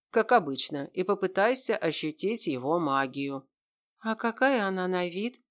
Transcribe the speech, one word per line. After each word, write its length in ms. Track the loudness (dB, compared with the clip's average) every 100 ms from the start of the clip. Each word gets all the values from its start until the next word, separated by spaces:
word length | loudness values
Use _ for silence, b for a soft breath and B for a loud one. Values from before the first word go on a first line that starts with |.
| _
как 220 | 0 4
обычно, 580 | 4 4 -4 -4 -6 -6
и 100 | -4
попытайся 720 | 0 0 0 2 2 2 -2 0
ощутить 720 | 0 -2 -4 -4 -4 -2 -2
его 320 | -2 0 0
магию". 720 | 2 2 0 -2 -6 -6 -12 _ _ _ _ _
"А 160 | -6
какая 520 | -2 -2 2 2 4 0
она 200 | 0 0
на 200 | 0 -2
вид?" 320 | -2 -6 -6 _